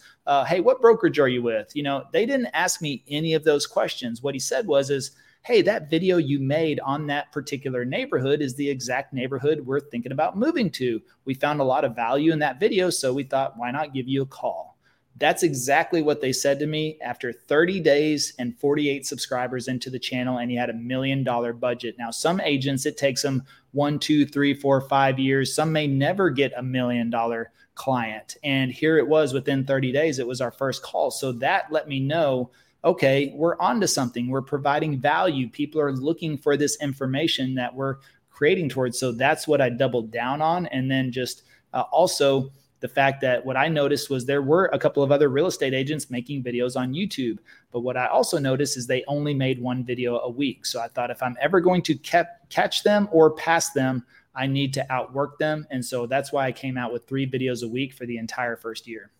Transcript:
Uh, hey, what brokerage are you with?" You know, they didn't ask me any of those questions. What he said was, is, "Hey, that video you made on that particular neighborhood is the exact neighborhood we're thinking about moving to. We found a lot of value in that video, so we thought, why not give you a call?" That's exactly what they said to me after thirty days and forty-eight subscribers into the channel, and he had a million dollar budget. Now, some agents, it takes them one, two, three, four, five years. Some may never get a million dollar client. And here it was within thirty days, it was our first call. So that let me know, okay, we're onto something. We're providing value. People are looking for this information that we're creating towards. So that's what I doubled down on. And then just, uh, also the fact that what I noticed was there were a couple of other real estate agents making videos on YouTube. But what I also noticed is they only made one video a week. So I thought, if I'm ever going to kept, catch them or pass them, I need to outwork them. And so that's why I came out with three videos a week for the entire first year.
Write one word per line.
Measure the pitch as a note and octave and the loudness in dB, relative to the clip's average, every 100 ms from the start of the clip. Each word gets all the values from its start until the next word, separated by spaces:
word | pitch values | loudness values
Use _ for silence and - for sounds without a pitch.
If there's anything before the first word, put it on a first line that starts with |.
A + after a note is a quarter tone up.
| - _ - | -16 _ 0
Uh, | C#3+ | 2
hey, | C3 F3+ | 2 2
what | G3 - | 4 6
brokerage | A3+ A3 E3 C#3+ | 6 6 4 4
are | C3+ | 4
you | B2 | 4
with?" | A#2+ A2 G#2 | 0 -2 -4
You | C#3+ | -6
know, | C#3+ C#3 - | -2 -4 -2
they | E3 | 0
didn't | A#3+ C4+ A#3 | 0 0 -2
ask | D#3 F3+ - | 0 0 -2
me | D#3 C#3 - | -4 -6 -6
any | D3 D#3+ | -4 0
of | D#3+ | 2
those | D#3 D3 - | 2 2 0
questions. | - - - A#2+ A#2 | -2 -2 -4 -8 -6
What | C#3 | -6
he | C#3 | -6
said | - C3 G#3+ | -4 -2 2
was, | C#3 C3+ | 2 2
is, | C#3 C3 _ _ _ | -2 -6 _ _ _
"Hey, | - A#3 | 2 4
that | E3 A3 D3 | 4 0 0
video | E3 F#3 F3+ | 0 2 2
you | C#3 C#3+ | 2 0
made | C3+ D3+ D#3+ C#3+ | 0 0 0 -2
on | C3+ C#3+ D3+ | -2 -4 -2
that | C#3+ C#3+ | -4 -4
particular | D3+ C3+ C#3 C#3 B2+ | -8 -6 -8 -4 -4
neighborhood | B2 F3+ C4 D3+ C3 D3 | -4 -4 -2 0 2 0
is | C#3 B2+ | 0 -2
the | C#3+ | -4
exact | C3+ A#2+ B2+ - | -2 -4 -4 -4
neighborhood | C3+ B2+ C3+ C#3+ D#3 | -6 -4 -2 0 -2
we're | B2+ C#3 | -2 -4
thinking | C#3+ A#2+ B2 | -4 -8 -6
about | C3+ D#3+ F#3+ | -2 -2 0
moving | C#4 E4 F#3+ | 0 0 -2
to. | - B2+ A2+ - _ - | -2 -2 -2 -6 _ -8
We | |
found | C3+ D3 D3+ | -2 -2 0
a | |
lot | C3 C3 | 2 2
of | C#3 | 0
value | A2+ A#2 C#3 D#3+ | -2 0 2 2
in | D#3 | 2
that | D3+ B2+ | 0 0
video, | G#3+ G3 F3+ | 0 2 0
so | - C3+ | 0 -2
we | C3+ | -2
thought, | C3+ C3+ C3+ A2 | -2 -2 -2 -4
why | A#2+ | -6
not | C#3 D3+ | -4 -4
give | C3+ B2+ | -4 -2
you | C3+ | -2
a | C3+ | -2
call?" | - B2 E2+ - _ _ _ _ - | -4 -6 -6 -10 _ _ _ _ 0
That's | D3 F3+ | 0 2
exactly | E3+ C3+ B2 C#3+ E3 E3+ | 0 0 2 2 2 0
what | D3+ C#3+ | 2 0
they | C3 | 0
said | B2+ C#3+ C#3 | 0 0 0
to | D3+ | 0
me | D#3 D#3 D#3 | -2 -4 -6
after | B2 A#2+ B2 | -10 -8 -8
thirty | A#2 - D3 F3 F#3+ | -8 0 2 4 4
days | D#3 C#3+ D3+ D3 C#3+ - | 4 4 4 0 -2 -4
and | B2 A#2 | -6 -2
forty-eight | C#3+ D3 D3 C#3 - | 0 2 0 -2 -6
subscribers | C3+ - B2+ B2+ B2+ B2 | -8 -4 -4 -4 -4 -4
into | B2+ C3 | -6 -6
the | B2+ | -8
channel, | - B2+ B2 B2+ | -6 -4 -2 -2
and | A#2+ | -2
he | A#2+ | -2
had | A#2+ | -2
a | |
million | A#2 A#2+ C3 C3+ C#3 | -4 -4 -2 0 0
dollar | B2+ A#2+ A#2+ | 0 0 -2
budget. | A#2 B2 B2 A#2 A2+ | -2 -2 -2 -6 -8
Now, | A#2 | -8
some | - D#3+ F#3 | -2 0 0
agents, | D#3+ C#3 C3+ C3+ | 0 0 0 -2
it | D3+ - | -4 0
takes | C#3 C3+ | 0 0
them | C#3 C3 - - _ | -2 -2 -4 -20 _
one, | C#3 C#3+ D3 | -2 0 0
two, | - D3+ C#3+ | 2 2 2
three, | C#3+ C#3+ | 2 0
four, | C#3 C#3 C3+ | 2 2 2
five | C3+ C#3 C3+ C3 | 4 4 4 2
years. | C3+ C3+ C3 | 2 2 0
Some | - D#3 | 0 0
may | D#3 D3 | 0 0
never | C3+ C#3+ F#3+ F3+ | 2 0 2 2
get | C3+ C3+ | 2 0
a | B2 | 0
million | B2+ B2+ B2 A#2+ A#2 | -4 -2 0 0 -2
dollar | A#2 A#2 A#2 A2+ _ _ - | 0 -2 -2 -6 _ _ -8
client. | - B2+ A2+ G#2+ - - | -2 -2 -2 -8 -14 -8
And | D3 C3+ C3 | -2 0 0
here | A#2+ D#3 D#3+ | 0 4 4
it | C3 | 4
was | D#3 D3 | 4 4
within | C3+ C3+ C3+ | 0 -2 -2
thirty | C3+ C3+ C3 | 0 0 2
days, | C3 D#3+ C3 | 0 0 -2
it | A#2+ | -4
was | B2+ | -4
our | B2 | -4
first | - C3+ B2 | -2 -4 -4
call. | - - D3 | -6 -2 -2
So | - C3+ | -2 -6
that | A#2+ C3+ F#3 - | -2 0 0 0
let | D3+ D3 | -4 -2
me | C3+ | -2
know, | C3+ D#3+ D3 B2+ A#2+ _ _ _ | 0 2 2 0 -4 _ _ _
okay, | E3+ F3+ C3+ C#3 C#3 | 0 4 4 4 0
we're | C#3 E3 - | 0 0 2
onto | F3+ A#3+ D#3+ | 0 2 0
something. | D3 B2 A#2+ B2 | 0 -2 -4 -4
We're | C3+ | -4
providing | C3+ C#3+ C#3 D3+ D#3 C#3 | -2 -2 0 0 0 0
value. | C#3+ D#3+ F#3 C#3 A#2+ | 2 2 2 0 -4
People | - D3 D#3 | -4 -4 0
are | C#3+ | 0
looking | C3+ C#3 E3 D#3+ C#3+ | 0 -2 -2 -4 -2
for | D3 C#3+ | 0 2
this | C#3+ - | 2 -2
information | C#3+ C3+ C3 C3+ E3 - C3 | -6 -4 -2 0 0 0 -2
that | C3 B2 | -2 -4
we're | C3 C3+ C3+ - _ _ | -4 -4 -4 -10 _ _
creating | - D3 F#3 D3+ | 0 2 2 0
towards. | C3+ B2+ A#2 | 0 -2 0
So | C3 | -2
that's | A#2 C3+ D#3 - | 0 2 2 2
what | D3 | 2
I | B2+ | 2
doubled | A#2+ C3+ A#2+ A2 | 2 0 0 -4
down | A#2 B2 D3 | -4 -4 0
on. | D#3 F3 E3+ | 0 0 -2
And | C3 C3 | -2 0
then | C3+ C3 | 0 -2
just, | B2 B2 - _ _ _ | -4 -6 -8 _ _ _
uh, | - A2+ | -4 0
also | D3 F3+ - C#3 C3+ C3 _ _ - | 2 2 4 4 4 0 _ _ -12
the | B2+ | -6
fact | - C#3 C3+ | 2 2 4
that | C3 B2 | 0 0
what | C3 C3 | 0 0
I | D#3 | 2
noticed | D#3 C#3 C#3+ - | 2 2 2 0
was | C3+ A#2+ | -4 0
there | C#3+ | 0
were | C3+ E3+ F#3 | 4 4 4
a | C#3+ | 2
couple | D3+ D3 | 0 2
of | C#3 | 4
other | C#3+ D3 | 4 4
real | C3+ F3+ | 4 0
estate | - C#3 | 0 -2
agents | C3 C3+ D3+ - | 0 -2 -4 -6
making | B2+ A#2+ C#3+ | -8 -6 -6
videos | B2 A#2+ B2 B2+ | -4 -2 -2 -2
on | B2+ | -4
YouTube. | D3 G3+ - B2 G#2 _ - _ | -4 -6 -4 -4 -4 _ -20 _
But | A#2+ | -6
what | B2 B2+ | -4 -2
I | B2 | 2
also | F#3 A#3+ E3 | 2 2 0
noticed | C#3 C3 C#3 B2+ | 0 0 0 -4
is | B2 | -2
they | C3 C3+ | -2 -2
only | D3 D3 | -4 -2
made | C#3 C3 B2+ | 0 0 0
one | B2 B2+ | -2 -4
video | B2 B2 A#2+ A#2+ | -4 -4 -2 -2
a | B2 | -4
week. | A#2+ C#3+ - - | -4 -4 -4 -8
So | B2 | -8
I | A#2 | -8
thought, | - B2 | -6 -6
if | B2 | -4
I'm | B2+ B2 | -6 -2
ever | D3 F#3 | 2 4
going | F3 F3+ | 4 2
to | E3 C#3 | 0 -4
kept, | - F3 E3+ - - | 2 0 0 -8 -6
catch | - G3+ - | -2 0 2
them | G#3 G#3 G3+ | 2 2 4
or | D#3+ D#3 | 6 6
pass | D#3 - E3 - | 6 0 0 2
them, | C#3+ C3 C3 - _ _ | 0 0 -2 -6 _ _
I | C3 C3+ | -6 -2
need | C3+ C#3 | 0 0
to | C#3 C3+ | -2 -2
outwork | B2+ A#2+ C3 C#3+ C#3 | -4 -4 -4 -4 -2
them. | D#3 D#3 D3+ | -2 -2 -6
And | C3 | -8
so | A#2+ B2+ | -6 -4
that's | A#2+ C3+ C#3 | -2 -2 -2
why | C#3+ C3 | -2 -2
I | |
came | A#2+ C3+ B2+ | -4 -6 -6
out | A#2+ | -6
with | A#2+ - | -6 -6
three | C3+ C3+ | -4 -2
videos | C3 C3 B2 | -2 -2 -4
a | A#2 | -6
week | B2 C3+ | -6 -6
for | - | -8
the | A#2+ A#2 | -10 -8
entire | A2+ - B2 A2+ | -8 -6 -6 -6
first | A#2 G#2+ - | -10 -12 -14
year. | A2 G2+ _ | -16 -16 _